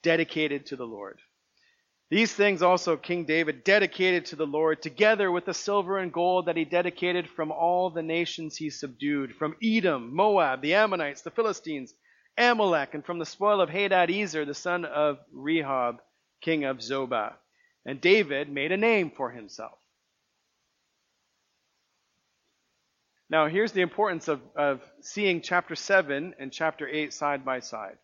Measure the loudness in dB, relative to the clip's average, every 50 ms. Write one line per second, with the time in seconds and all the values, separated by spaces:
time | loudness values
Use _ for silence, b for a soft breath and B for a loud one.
0 | 2 2 2 2 0 -2 -2 -2 -2 0 -2 -4 -6 -10 -10 -10 -10 -12 -10 -12
1 | -12 -14 -16 _ _ _ _ _ _ _ _ _ _ _ _ _ _ _ _ _
2 | _ _ 2 2 2 2 2 2 4 4 4 4 4 4 4 4 2 0 -2 -2
3 | -2 -4 -4 -4 0 0 0 0 0 0 -4 -2 _ 4 4 4 4 2 0 0
4 | 2 2 2 2 -2 -4 -6 -4 -4 -2 0 0 2 0 0 -2 -6 -12 0 4
5 | 4 4 4 4 2 0 0 -2 -2 -4 -8 -6 -4 0 0 0 0 0 -2 -2
6 | -4 -4 -2 0 2 2 2 2 0 0 -2 -2 -2 0 0 0 0 0 -4 -2
7 | -2 0 0 -2 -4 -6 -6 -6 -6 -6 -2 -2 0 2 2 2 0 0 -2 -4
8 | -4 -2 -2 -2 -2 -4 -6 -10 -10 -10 -10 -8 -8 -8 -8 -8 -12 -12 -10 _
9 | -4 -2 -2 -2 -4 -6 -6 -6 -6 -6 -6 -2 0 0 2 2 2 0 0 -2
10 | -6 -6 0 2 2 4 4 4 4 2 0 -2 0 2 4 4 4 4 2 -2
11 | -2 -4 -6 -10 -14 -6 -2 0 0 0 0 -4 -8 -8 -8 -8 -8 -12 _ b
12 | b b b b b b b 2 4 4 4 4 4 2 2 2 0 -2 -8 -10
13 | -8 -6 -6 -6 -6 -8 -6 _ 2 2 4 4 2 2 2 -2 0 4 4 4
14 | 4 4 2 -2 -2 -2 -2 -4 -4 -4 -6 -6 -4 -2 -2 -2 -4 -4 0 0
15 | 2 0 0 -2 -10 _ -18 -8 -4 0 0 0 0 0 0 0 0 -2 -4 -6
16 | _ _ _ _ _ _ _ _ -4 -2 -2 0 -2 -4 -4 -6 -6 -6 -4 -4
17 | -4 -2 -2 -4 -4 -4 -8 _ _ _ _ _ _ _ _ _ _ -12 -10 0
18 | 4 6 6 6 6 2 -2 -4 -4 -4 -4 -4 -2 -2 0 2 4 4 4 2
19 | 2 -2 -4 -6 -8 -8 -8 -12 -18 -16 -14 -14 -14 -16 -16 _ _ _ _ _
20 | _ _ _ _ _ _ _ _ _ _ _ _ _ _ _ _ _ _ _ _
21 | _ _ _ _ _ _ _ _ _ _ _ _ _ _ _ _ _ _ _ _
22 | _ _ _ _ _ _ _ _ _ _ _ _ _ _ _ _ _ _ _ _
23 | _ _ _ _ _ _ 2 2 2 4 2 0 0 2 2 0 0 0 0 0
24 | 0 0 0 -4 -2 -4 -4 -4 -6 -10 _ -2 0 0 0 -2 -8 -20 _ -20
25 | -20 -10 -6 -2 0 0 0 0 -2 0 0 0 0 -2 -12 -10 -2 2 2 2
26 | 2 2 -4 -6 -6 -8 -12 -12 -14 -14 -6 -4 -4 -4 -4 -4 -10 -6 -4 -4
27 | -4 -6 -6 -4 -4 -2 -2 -4 -4 -6 -6 -6 -6 -10 -12 -12 -12 -12 -16 _